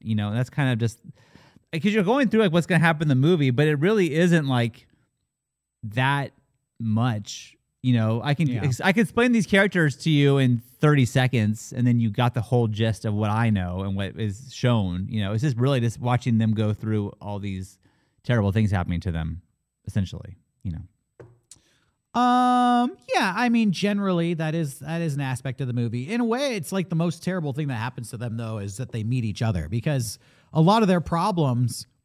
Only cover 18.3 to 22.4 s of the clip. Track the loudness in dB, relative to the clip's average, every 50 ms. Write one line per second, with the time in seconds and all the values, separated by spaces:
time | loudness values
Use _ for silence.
18.3 | 0 2 2 2 2 2 2 2 2 0 0 -2 -4 -4 -2 -4 -4 -4 -4 -6
19.3 | -8 -10 -14 _ _ _ _ _ _ _ _ -6 -4 -4 -4 -4 -6 -14 -14 -16
20.3 | -20 _ _ _ _ _ _ -8 -8 -8 -12 -16 _ _ _ _ _ _ -20 -20
21.3 | _ _ _ _ -20 _ _ _ _ _ _ _ _ _ _ _ _ 0 2 4
22.3 | 4 4